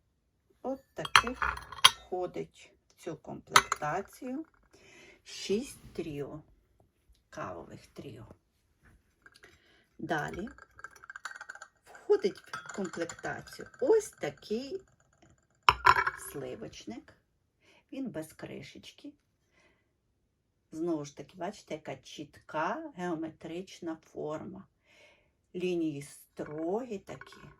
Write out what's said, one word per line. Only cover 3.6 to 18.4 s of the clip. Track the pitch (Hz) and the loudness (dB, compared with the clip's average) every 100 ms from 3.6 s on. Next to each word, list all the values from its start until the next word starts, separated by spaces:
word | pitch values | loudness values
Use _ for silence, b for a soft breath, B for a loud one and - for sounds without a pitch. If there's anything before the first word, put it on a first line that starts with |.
| - - 151 156 - - 254 262 320 - - B B B B B | 6 2 0 0 -2 -8 -4 -4 -6 -14 -20 B B B B B
шість | - - - 202 285 - - | -14 -8 0 2 0 -10 -10
тріо, | - - 143 135 - - - _ _ _ _ _ - _ | -6 -4 -4 -6 -8 -14 -20 _ _ _ _ _ -20 _
кавових | - - 87 - - - | -8 -6 -8 -10 -16 -16
тріо. | - 147 117 113 - _ _ _ _ - - _ _ - - B B B B B - | -14 -12 -12 -14 -18 _ _ _ _ -20 -20 _ _ -20 -20 B B B B B -10
Далі | 165 - - - 226 - - - - - - - - - - - - _ - | 0 0 0 -2 -6 -8 -18 -18 -18 -16 -16 -12 -12 -12 -12 -14 -18 _ -20
входить | - - 415 196 - | -8 6 6 6 0
в | - - - - | -6 -10 -6 -4
комплектацію | 185 175 165 - - - - - - - | -2 0 -2 -2 -4 -4 -8 -12 -12 2
ось | 262 440 - | 8 8 6
такий | - 156 - - 214 269 381 - - _ _ - - _ _ - - - - - - - | -2 -4 -4 -2 -2 0 -6 -8 -20 _ _ -20 -20 _ _ 6 10 10 10 6 -2 -6
сливочник. | - 131 247 - - - 247 - - _ _ _ _ B B _ | -6 -6 -6 -8 -10 -10 -10 -12 -20 _ _ _ _ B B _
Він | 277 262 | -6 -4
без | 156 147 | -4 -8
кришечки. | - | -10